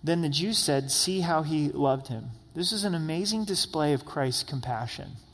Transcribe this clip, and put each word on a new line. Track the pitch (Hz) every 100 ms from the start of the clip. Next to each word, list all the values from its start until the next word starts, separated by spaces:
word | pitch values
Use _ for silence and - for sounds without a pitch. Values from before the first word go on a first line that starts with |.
Then | 147 170
the | 165
Jews | 143 190 214
said, | - 139 135
"See | - - 190
how | 170 160
he | 151 156 147
loved | - 139 135 135
him." | 117 - 113 - -
This | 180
is | 220
an | 202 170
amazing | 156 160 202 220 208
display | 190 - 160 151
of | 139 -
Christ's | - 131 123
compassion. | - 135 127 117 120 - 139 - -